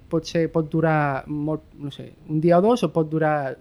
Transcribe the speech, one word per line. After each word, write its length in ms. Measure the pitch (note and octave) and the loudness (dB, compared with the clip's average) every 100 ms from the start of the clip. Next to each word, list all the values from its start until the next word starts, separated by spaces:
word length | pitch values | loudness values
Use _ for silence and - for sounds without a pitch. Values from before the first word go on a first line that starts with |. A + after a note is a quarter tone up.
| - | -4
pot 200 | E3 - | -4 -2
ser, 240 | E3+ D#3+ | -2 0
pot 160 | E3 D3+ | 0 0
durar 540 | D#3+ D#3+ D#3 D3 C3+ D3 | 0 2 2 2 -2 -6
molt, 360 | D3+ D3+ D#3 - - | -6 -4 -4 -8 -14
no 120 | C#3+ | -12
sé, 220 | - C3 - - | -12 -16 -18 -6
un 120 | D#3 | 0
dia 160 | E3+ E3+ | 4 4
o 20 | |
dos, 220 | G#3 B3 | 4 2
o 80 | E3 | 0
pot 160 | E3+ D#3+ | 0 -2
durar 480 | D#3 D#3 D3+ C3+ C3+ | 0 0 0 -4 -8